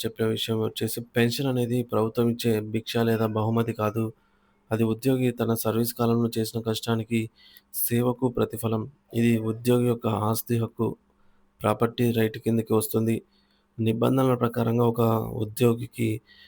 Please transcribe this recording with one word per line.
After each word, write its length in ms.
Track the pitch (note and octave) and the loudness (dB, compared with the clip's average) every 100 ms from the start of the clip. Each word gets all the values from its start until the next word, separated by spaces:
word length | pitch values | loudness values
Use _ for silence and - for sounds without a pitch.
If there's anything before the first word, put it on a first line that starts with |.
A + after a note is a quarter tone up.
| A2+ | -8
చెప్పిన 220 | - A2 | -2 -2
విషయం 340 | A2 - A2 | -2 -2 -2
వచ్చేసి 400 | A2 - A2 - | -2 -2 -6 -6
పెన్షన్ 460 | A#2 A#2 A#2 A#2+ C#3 | -4 0 0 0 -2
అనేది 360 | B2+ A#2 B2 | 0 0 -2
ప్రభుత్వం 460 | A#2+ A2 A2 B2 A#2 | 0 0 0 2 0
ఇచ్చే 300 | A#2 A#2+ G#2+ | 0 0 0
భిక్ష 380 | G#2+ A2+ - A#2+ | -2 -6 -2 0
లేదా 280 | A#2 A2+ A2 | 2 2 0
బహుమతి 480 | G#2+ A2 A#2 A#2 | 0 0 0 0
కాదు. 400 | A2 G#2+ A2+ A2 - _ _ _ _ - | -2 -2 -2 -4 -8 _ _ _ _ -4
అది 120 | A2 | 0
ఉద్యోగి 480 | A2+ A2 C3+ C3 B2+ | 0 0 0 2 2
తన 220 | A#2+ A2+ | 0 0
సర్వీస్ 400 | A#2 A2+ A2 A#2 | 0 0 0 -2
కాలంలో 360 | - A#2 A#2 A#2 A#2 | 0 0 2 0 -2
చేసిన 240 | G#2+ A#2 | -4 -4
కష్టానికి, 680 | A2 A2 A#2 A2+ A2 A2+ A2 _ - - _ | -4 -4 -2 -2 0 -2 -2 _ -20 -20 _
సేవకు 540 | - - A#2+ B2 A#2+ B2+ | -6 -2 0 0 0 -2
ప్రతిఫలం. 640 | A#2 A2 A2 A2+ A2 A#2+ - _ | 0 -2 -2 -2 -2 -4 -12 _
ఇది 260 | A2+ A#2 A#2 | 0 2 2
ఉద్యోగి 480 | A2 A2+ A#2+ B2 B2 | 0 -2 2 2 2
యొక్క 200 | A#2 A#2 | 0 0
ఆస్తి 500 | G2+ G#2+ A2+ - A#2 | 0 0 -2 -2 -2
హక్కు, 380 | A2 - A2+ - _ _ _ _ _ - | -2 -4 -4 -6 _ _ _ _ _ -4
ప్రాపర్టీ 500 | G#2+ G#2+ A2+ A#2+ A#2+ | -2 0 0 0 0
రైట్ 260 | A#2 A2 A2+ | 2 0 0
కిందకి 360 | A2+ A2+ G#2+ | 0 0 2
వస్తుంది. 480 | A2 A2 A2 A2+ A2+ - _ _ _ _ - | 0 0 0 0 -2 -6 _ _ _ _ -4
నిబంధనల 540 | A2+ A2+ B2 C3 C3 | -2 2 2 2 2
ప్రకారంగా 520 | A#2+ A#2+ A#2 A#2 A#2 A#2+ | 2 0 0 0 2 2
ఒక 160 | A#2 A2+ A2+ A2+ | 2 2 2 -2
ఉద్యోగికి 880 | A2+ G#2+ A2 A#2+ A#2 A#2+ - A2+ A2 - - | -6 -6 0 2 2 -4 -4 -4 -4 -10 -20